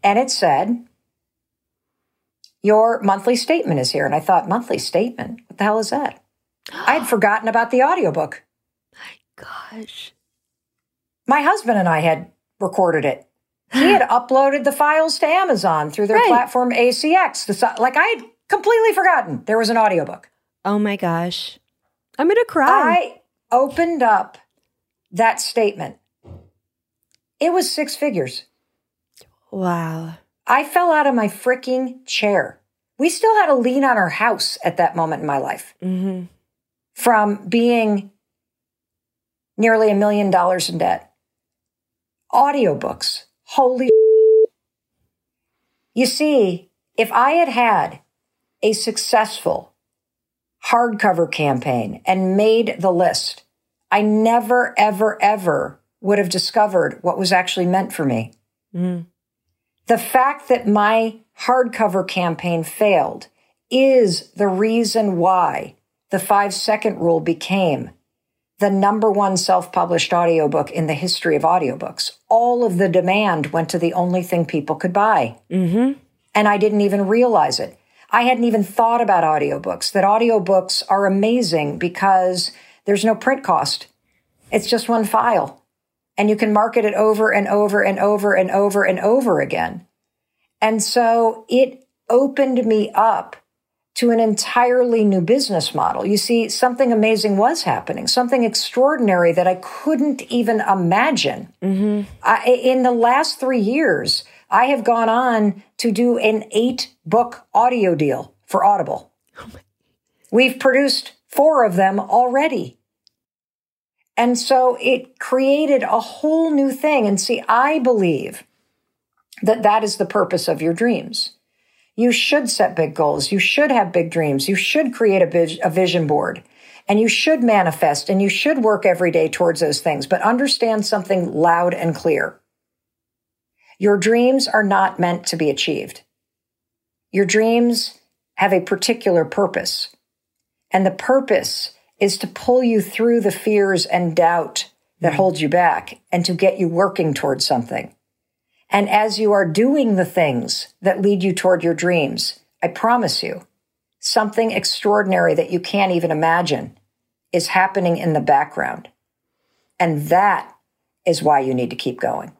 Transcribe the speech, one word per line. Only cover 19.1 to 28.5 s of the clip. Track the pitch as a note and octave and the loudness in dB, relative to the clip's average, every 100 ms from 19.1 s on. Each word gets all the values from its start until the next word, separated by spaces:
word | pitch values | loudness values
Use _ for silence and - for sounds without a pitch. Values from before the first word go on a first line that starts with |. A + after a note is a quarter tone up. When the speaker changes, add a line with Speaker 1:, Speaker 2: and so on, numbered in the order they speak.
| D#4+ G3+ C3 - | 2 0 -8 -2
Speaker 1:
there | A3 | 0
was | A3 | 0
an | A#3 | 2
audiobook. | G#3+ F3+ C#3+ - _ _ _ _ | 2 2 -4 -10 _ _ _ _
Speaker 2:
Oh | G3+ G#3 | -4 -2
my | G#3 G3+ | -2 -2
gosh. | F3 E3 F3 F3+ - - _ _ _ _ _ - | -4 -4 -4 -8 -12 -16 _ _ _ _ _ -4
I'm | D#4 | 0
gonna | G#4+ | 2
cry. | A#4 E4 C4+ C4 D4+ | 0 2 4 4 4
Speaker 1:
I | F4 - - _ _ _ | 0 -2 -12 _ _ _
opened | A#3+ C4+ C4+ E4+ E4 | 0 0 0 -2 2
up | A#3+ G3+ G3 - _ _ _ _ _ _ _ | 2 2 0 -12 _ _ _ _ _ _ _
that | F3+ A3+ A3+ | 0 0 0
statement. | - - G#3+ G3+ C#3 - _ _ - F2 _ _ _ _ _ _ _ _ _ _ | -4 0 -2 -2 -12 -14 _ _ -20 -20 _ _ _ _ _ _ _ _ _ _
It | D#4 | 0
was | F4 F#4 | 0 -2
six | - D4 - | -4 -6 -4
figures. | D4 G3 D#3 - - | -4 -2 -6 -8 -18